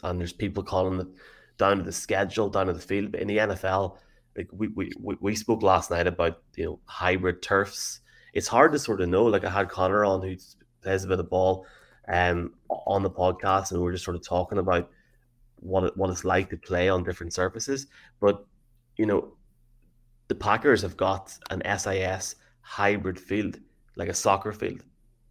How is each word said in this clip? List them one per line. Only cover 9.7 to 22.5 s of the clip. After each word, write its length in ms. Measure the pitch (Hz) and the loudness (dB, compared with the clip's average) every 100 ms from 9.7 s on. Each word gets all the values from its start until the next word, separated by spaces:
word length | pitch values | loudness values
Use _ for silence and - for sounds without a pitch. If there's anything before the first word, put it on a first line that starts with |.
| - 92 104 | 0 2 4
on, 180 | 101 92 | 2 2
who 120 | 95 90 - _ _ _ | -2 -10 -14 _ _ _
plays 220 | 95 95 | -4 -2
a 40 | 92 | 0
bit 120 | 90 | -2
of 100 | 85 | 0
ball, 380 | 90 92 92 - - _ _ - | 2 4 2 -4 -20 _ _ -4
um, 460 | 90 90 87 85 - - | 0 2 0 -4 -10 -8
on 340 | - - 98 | -6 0 0
the 80 | 95 | 0
podcast, 600 | 92 90 90 98 95 95 | 0 0 0 2 2 0
and 80 | 87 | -2
we 60 | 87 | -2
were 60 | |
just 140 | 90 - | -4 -6
sort 100 | 87 | -8
of 80 | |
talking 340 | - 90 90 101 | -2 -2 0 0
about 340 | 92 87 87 _ _ _ _ _ _ _ | 2 2 0 _ _ _ _ _ _ _
what 240 | 92 95 | -4 0
it, 140 | 90 95 | 0 0
what 120 | 95 | -2
it's 160 | 87 90 | -2 0
like 240 | 92 92 | 0 0
to 60 | 87 | -8
play 320 | - 90 92 | -4 0 2
on 140 | 92 | 2
different 300 | 90 87 82 | -2 -6 -6
surfaces. 540 | - 90 110 135 135 - - - - | -2 -2 -2 -6 -6 -6 -20 -20 0
But, 240 | 101 101 - _ _ _ _ - | 2 2 -4 _ _ _ _ -2
you 100 | 107 | 2
know, 280 | 95 - - _ _ _ _ _ _ _ _ - | 2 -2 -12 _ _ _ _ _ _ _ _ -8
the 60 | - | -2
Packers 460 | 101 113 147 107 | 0 2 4 4
have 160 | 92 - | 2 0
got 400 | 92 92 - - - | 0 0 -6 -16 -8
an 100 | 95 | -6
S 220 | 95 98 101 | -4 -4 -2
I 120 | 95 | -2
S 380 | 92 95 - - _ | -2 -4 -8 -12 _